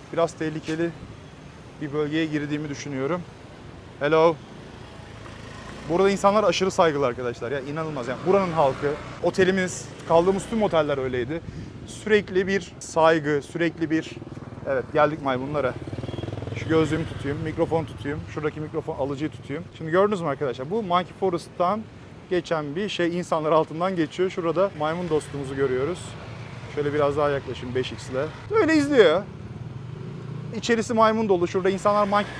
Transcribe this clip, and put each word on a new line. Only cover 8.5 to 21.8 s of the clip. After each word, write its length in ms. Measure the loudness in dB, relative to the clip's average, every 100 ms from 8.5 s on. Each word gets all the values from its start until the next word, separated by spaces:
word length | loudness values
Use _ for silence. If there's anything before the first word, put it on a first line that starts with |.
halkı, 400 | 4 4 4 -2 -2 -8 -2
otelimiz, 640 | 0 4 4 4 0 -4 -12 -12 4
kaldığımız 380 | 6 6 2 -2
tüm 140 | 0
oteller 340 | 4 4 2 0
öyleydi. 440 | 0 -2 -2 -4 -8 -12 -12 -14 -14
Sürekli 580 | -8 2 2 4 0 2
bir 240 | 0 -2 -12
saygı, 640 | -4 4 6 6 2 0
sürekli 480 | -2 -2 -2 0 0
bir... 200 | 0 -2 -10 -12 -12 -12 -8 -2
Evet, 180 | -2 2
geldik 300 | 4 4 4
maymunlara. 500 | -2 -2 -2 0 -2 -2 -8 -8 -8 -8 -8 -8 -8 -6
Şu 100 | 2
gözlüğümü 360 | 4 4 0 -2
tutayım, 300 | -6 -4 -4
mikrofon 420 | -4 -2 0 0 -2
tutayım, 340 | -6 -6 -6 -8
şuradaki 260 | -6 -4 -4
mikrofon 360 | -6 -6 -6 -4
alıcıyı 360 | -4 -2 -6
tutayım. 320 | -6 -8 -8 -10 -10
Şimdi 140 | 0
gördünüz 300 | 4 4 2
mü 60 | -2
arkadaşlar? 440 | -2 -2 -4 -4
Bu 120 | -4
Monkey 300 | 0 0 0 -2
Forest'tan 640 | -2 -2 -4 0 0 0